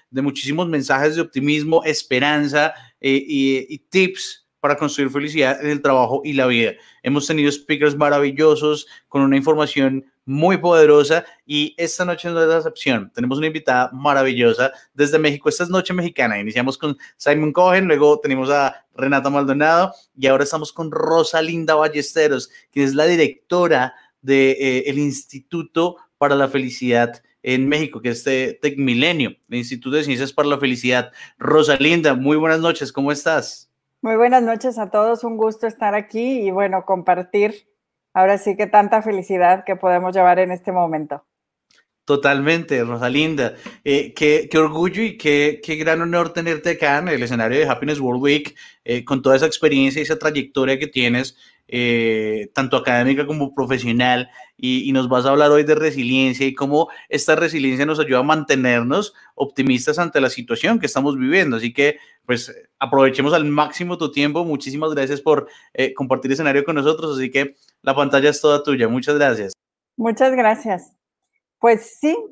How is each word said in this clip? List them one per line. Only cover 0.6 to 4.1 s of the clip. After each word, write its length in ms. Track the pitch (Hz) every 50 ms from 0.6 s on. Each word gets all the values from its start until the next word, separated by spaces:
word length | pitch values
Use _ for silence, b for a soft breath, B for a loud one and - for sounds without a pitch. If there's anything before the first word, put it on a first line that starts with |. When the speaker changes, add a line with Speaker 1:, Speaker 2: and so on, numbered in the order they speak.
| 180 170
Speaker 1:
mensajes 480 | 160 143 131 131 139 135 143 156 156 170
de 60 | 160
optimismo, 600 | 160 - 135 135 147 151 151 147 156 160 165 160
esperanza, 920 | 160 147 - - - 131 123 135 147 151 147 147 143 143 151 147 160 - B B B B B
eh, 200 | - 135 135 139
y, 440 | 135 143 151 139 135 135 135 131 - -
y 120 | 156 147
tips 680 | _ _ - 190 185 185